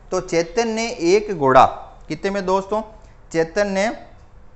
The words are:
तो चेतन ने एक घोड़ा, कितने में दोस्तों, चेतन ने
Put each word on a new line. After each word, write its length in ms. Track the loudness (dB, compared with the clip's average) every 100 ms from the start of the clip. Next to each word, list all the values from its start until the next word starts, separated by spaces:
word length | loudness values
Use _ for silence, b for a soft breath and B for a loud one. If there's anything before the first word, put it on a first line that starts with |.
| -8
तो 100 | -6
चेतन 460 | -2 -2 -2 -2 -2
ने 180 | -2 -6
एक 440 | -2 2 2 0
घोड़ा, 320 | 0 4 6 6 4 -14 -18 -12
कितने 220 | -6 -4
में 140 | -4 -2
दोस्तों, 360 | -2 -2 -6 -6 -12 b b -6
चेतन 360 | -2 -2 0 -2
ने 220 | 0 -2 -4 -14 -20 -20 -20 -20